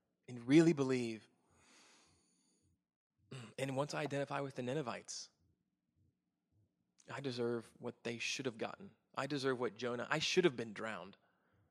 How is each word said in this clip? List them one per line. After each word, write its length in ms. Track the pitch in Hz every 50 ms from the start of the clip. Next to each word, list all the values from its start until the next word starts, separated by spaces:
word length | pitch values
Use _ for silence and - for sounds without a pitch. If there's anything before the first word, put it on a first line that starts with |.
| _ _ _ _ _
and 180 | - 123 120 117
really 260 | 123 139 165 165 165 165
believe, 520 | 139 135 131 131 123 120 113 113 104 - - _ _ _ _ _ - - - - - - - - - - _ _ _ _ _ _ _ _ _ _ _ _ _ _ _ _ _ _ _ _ _ _ _ _ -
<clears throat> 260 | - 131 113 107 -
and 180 | - 135 135 131
once 180 | 131 147 147 -
I 80 | 151
identify 400 | 151 135 139 139 143 - 143 143
with 140 | 143 135 127
the 60 | 131
Ninevites, 680 | 123 123 135 156 139 117 98 92 - - - - - - _ _ _ _ _ _ _ _ _ _ _ _ _ _ _ _ _ _ _ _ _ _ _ _ _ 104 101 _ _ _ _ _ _ _ - -
I 100 | - 131
deserve 460 | 139 135 120 123 120 120 120 117 110 - - -
what 160 | 120 120 120 _ -
they 160 | 120 120 113
should 260 | - - - - 127
have 120 | 131 110
gotten. 320 | 113 113 101 - - 98 98 - _ _ _ -
I 80 | - 135
deserve 320 | 135 151 139 127 135 131 120
what 180 | 123 113 -
Jonah, 300 | 107 123 120 120 120 113 -
I 80 | 147 160
should 240 | - - - 185 175
have 140 | 170 127
been 160 | 117 117 113 101
drowned 420 | - 107 110 107 90 87 98 98 - _ _ _ _ _ _ _ _ _ _